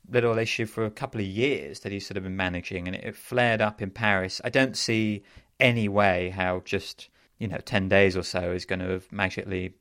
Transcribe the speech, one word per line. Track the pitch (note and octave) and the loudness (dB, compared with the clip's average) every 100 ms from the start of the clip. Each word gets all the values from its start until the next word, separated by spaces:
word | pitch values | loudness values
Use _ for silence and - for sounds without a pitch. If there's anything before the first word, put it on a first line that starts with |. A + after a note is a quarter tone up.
| - | -2
little | B2 A#2 A2+ | 2 4 2
issue | A2+ - A2 | 0 -2 -4
for | - | -2
a | A2 | -4
couple | - C3+ A2+ | -4 -8 -4
of | G2 | -4
years | F#2+ C3+ A2+ C#2+ - | 0 0 0 -4 -10
that | - | -8
he's | G2+ - | -8 -6
sort | G2 | -8
of | |
been | F#2 F#2+ | -6 -2
managing, | F#2 F2 - F#2+ F2+ | -2 -2 -6 -6 -6
and | F#2+ | -8
it, | - | -10
it | G#2+ | -12
flared | - B2 A#2+ A2+ | -4 0 2 4
up | G#2+ G#2+ | 0 -2
in | G2 | -8
Paris. | - G#2+ G2 F#2 - | -2 2 2 0 -4
I | B2 | 0
don't | C3 C3 - | 2 2 0
see | - A2+ G#2+ G#2 - - _ - | 0 2 2 -2 -6 -20 _ 2
any | C3 A#2 G#2 | 4 4 2
way | G2+ G2+ F2+ F2+ | 4 4 4 0
how | F#2+ F#2 F#2 - | 0 0 0 -2
just, | G2 - - - _ _ - | -4 -4 -16 -18 _ _ -8
you | A2+ | -6
know, | - | -6
ten | - G#2+ F#2+ | -2 0 4
days | G2 G2 F#2 | 6 6 4
or | |
so | E2+ F#2 F2 | -2 -2 -2
is | F2+ - | -4 -4
gonna | F#2 F2+ | -4 -2
have | F#2 - | -4 -6
magically | G2+ F#2+ - G2 F#2 F#2 - | -2 -2 -2 -6 -4 -6 -10